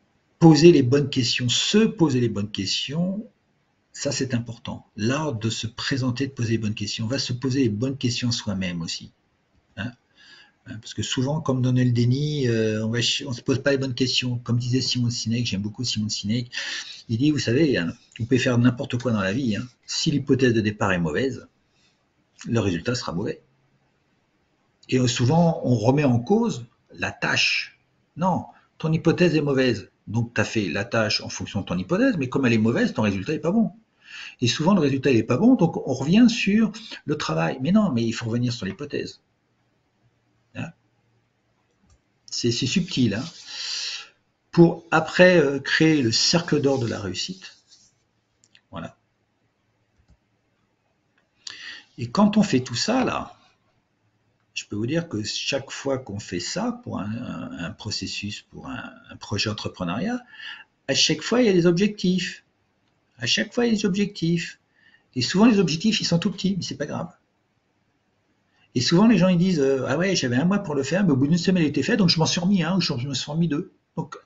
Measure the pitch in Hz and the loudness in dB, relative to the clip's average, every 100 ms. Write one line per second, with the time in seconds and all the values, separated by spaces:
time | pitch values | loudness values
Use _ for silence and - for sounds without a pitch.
0 | _ _ _ _ 165 147 170 147 120 143 | _ _ _ _ 8 10 10 8 6 2
1 | 127 135 120 - 123 - - 208 226 - | 0 -2 -2 -2 -2 -2 2 2 2 2
2 | 156 123 113 101 104 - 95 - - 156 | 2 2 0 -2 -6 -6 -4 -4 -4 -4
3 | 185 202 - _ _ _ _ _ _ - | -4 -4 -10 _ _ _ _ _ _ -10
4 | - - 127 117 117 117 - - - - | -6 -4 -2 -4 -4 -12 -12 -14 -14 -4
5 | 110 143 156 110 113 - 113 - - 135 | -2 -2 -4 -4 -4 -4 -8 -8 -4 -2
6 | 127 123 139 - 113 113 107 104 104 - | -2 -2 -4 -4 -2 -2 -2 -4 -6 -6
7 | 110 135 - 120 135 135 120 104 131 135 | -4 -4 -4 -4 -2 0 0 0 -4 -2
8 | 123 - 123 - 104 95 90 87 82 - | -4 -2 -2 -2 -4 -4 -4 -6 -8 -10
9 | - _ _ _ _ _ _ - 120 - | -14 _ _ _ _ _ _ -10 -10 -10
10 | _ _ - - _ _ - 110 - - | _ _ -20 -20 _ _ -18 -16 -12 -8
11 | - - 131 156 - 131 127 127 123 120 | -6 -2 -2 -2 -2 0 2 2 2 4
12 | 120 135 147 147 123 113 110 107 110 120 | 2 2 0 0 0 2 0 0 -2 -2
13 | - - - 120 - 127 143 135 135 123 | -2 -2 -6 -6 -2 0 0 0 -2 -2
14 | 127 - 123 120 - 120 123 131 127 127 | -2 0 -2 -4 -2 -2 0 -2 0 0
15 | 120 117 110 120 117 95 104 104 120 110 | -2 -2 -2 -2 -2 -4 -4 -6 -4 -4
16 | 107 - 104 120 120 - - - - - | -4 -4 -2 -2 -4 -8 -8 -10 -12 -14
17 | - 113 151 139 117 123 156 98 82 - | -4 2 2 2 2 2 2 2 -2 -6
18 | _ - 113 127 131 120 123 120 127 117 | _ -10 0 2 2 2 0 -2 -6 -4
19 | 123 107 95 117 123 104 123 _ - - | -2 0 0 -2 -2 -4 -6 _ -10 -4
20 | 160 143 135 127 127 113 104 101 101 90 | -2 0 0 2 2 2 0 -2 0 0
21 | 82 85 131 117 - _ _ _ _ _ | -2 -2 -4 -6 -14 _ _ _ _ _
22 | _ _ _ - - 113 98 82 - 123 | _ _ _ -16 -4 0 0 -2 -4 -4
23 | - 85 110 - _ _ _ _ _ _ | -6 -6 -6 -8 _ _ _ _ _ _
24 | _ _ _ _ _ _ _ _ - 127 | _ _ _ _ _ _ _ _ -4 0
25 | 123 - 123 165 170 - 131 117 113 147 | 0 2 2 4 4 2 0 2 4 4
26 | 143 120 120 214 226 131 - _ _ - | 4 2 2 2 2 -4 -10 _ _ -10
27 | 110 - 156 135 - - - _ _ _ | -8 -4 -2 0 0 -2 -6 _ _ _
28 | _ - 185 143 - - _ - 160 160 | _ -4 -2 -2 -6 -16 _ -6 -2 0
29 | 165 156 175 151 143 131 127 101 - _ | 2 4 4 4 2 2 2 0 -6 _
30 | - 110 117 - 104 113 92 95 104 113 | -6 -4 -2 -2 -2 -2 -2 -2 -2 0
31 | 107 - 101 - 104 98 - 90 - 185 | 0 -2 -6 -10 -6 -6 -4 -4 -2 0
32 | 269 180 123 135 123 113 110 156 247 - | 2 0 -2 0 2 4 2 2 0 0
33 | 107 98 147 156 165 226 190 - _ _ | 0 0 -4 -4 0 0 0 -4 _ _
34 | - - - - 120 - 160 202 143 135 | -20 -20 -20 -4 -2 0 2 4 2 2
35 | 143 117 214 127 233 262 165 - - 131 | 2 2 2 4 4 6 4 0 -4 -4
36 | 139 214 240 - 196 214 220 - - - | 2 6 6 4 2 2 2 -2 -16 -10
37 | - 156 - 160 160 131 135 214 196 117 | -6 -4 -2 -2 -2 -2 2 4 4 2
38 | 117 - 117 120 123 117 95 - - - | -2 -2 -4 -2 -2 -4 -6 -8 -8 -6
39 | 82 - _ _ _ _ _ _ _ _ | -8 -12 _ _ _ _ _ _ _ _
40 | _ _ _ _ _ - 160 - _ _ | _ _ _ _ _ -12 -12 -14 _ _
41 | _ _ _ _ _ _ _ _ _ _ | _ _ _ _ _ _ _ _ _ _
42 | _ _ - - 120 117 117 196 170 135 | _ _ -12 -4 -2 -2 -2 -2 -2 0
43 | 117 101 165 - - - - - - - | 0 0 -8 -14 -16 -12 -10 -8 -10 -12
44 | - _ _ _ _ 170 165 - - 160 | -16 _ _ _ _ 6 6 4 -2 0
45 | - - 180 175 139 139 135 - 160 151 | 2 6 8 8 4 0 -2 2 4 4
46 | 117 117 - 170 - 147 135 131 113 98 | 2 0 0 0 0 0 2 0 -2 -4
47 | 95 - - - - - _ - _ _ | -6 -6 -10 -12 -18 -20 _ -20 _ _
48 | _ _ _ _ _ _ _ 92 - - | _ _ _ _ _ _ _ -14 -14 -16
49 | _ _ _ _ _ _ _ _ _ _ | _ _ _ _ _ _ _ _ _ _
50 | _ _ _ _ _ _ _ _ _ _ | _ _ _ _ _ _ _ _ _ _
51 | _ _ _ _ - - - - - - | _ _ _ _ -20 -18 -18 -20 -20 -12
52 | 120 196 208 208 - 127 123 120 - 262 | -4 2 4 4 2 0 -2 -4 -2 0
53 | 175 71 - - _ _ _ _ _ _ | 0 -4 -8 -16 _ _ _ _ _ _
54 | _ _ _ _ _ - - 104 117 165 | _ _ _ _ _ -14 -10 -6 -4 -4
55 | 165 107 104 - - 135 - - 139 131 | -4 -6 -6 -6 -4 -6 -6 -8 -4 -4
56 | - 101 - 87 - - 240 240 110 98 | -6 -12 -8 -8 -6 -4 -4 -6 -10 -8
57 | 104 117 101 82 - 87 82 107 107 - | -6 -8 -8 -10 -12 -10 -12 -10 -10 -8
58 | 98 - 101 - - - - - - - | -8 -8 -10 -12 -16 -16 -14 -12 -14 -18
59 | - - - 101 101 101 - - 87 110 | -20 -20 -6 -4 -4 -6 -8 -6 -6 -4
60 | 208 247 - - - - - _ - 135 | -4 -6 -10 -18 -18 -18 -20 _ -4 0
61 | - 156 - 240 226 185 175 175 214 208 | 0 -2 0 2 4 4 4 4 0 0
62 | 180 185 - - _ _ _ _ _ _ | 0 0 -2 -10 _ _ _ _ _ _
63 | _ - 120 - 214 - 240 214 208 190 | _ -8 -2 -2 -2 0 0 2 0 0
64 | 202 - 165 170 - - _ _ _ _ | -2 -2 0 0 -2 -14 _ _ _ _
65 | _ 127 120 180 240 202 175 160 220 - | _ -4 0 4 6 6 2 0 0 0
66 | - 170 202 - 185 190 - - 143 127 | 0 0 0 -2 -4 -2 -6 -8 -8 -8
67 | 175 - _ _ _ _ _ _ _ _ | -10 -14 _ _ _ _ _ _ _ _
68 | _ _ _ _ _ _ _ 127 - 170 | _ _ _ _ _ _ _ -4 2 6
69 | 226 196 185 175 190 160 135 135 120 147 | 6 6 4 4 2 2 2 0 0 0
70 | 190 180 127 123 175 202 196 139 127 175 | 0 0 0 2 2 0 -2 -4 -2 0
71 | 185 123 143 175 190 180 151 143 135 240 | 2 2 2 2 2 2 2 0 0 2
72 | 175 165 156 180 180 196 160 190 165 123 | 2 2 0 0 2 2 2 0 0 -2
73 | 143 131 - 160 170 143 190 _ _ - | -4 -6 -4 -2 0 -2 -6 _ _ -10
74 | - - | -10 -12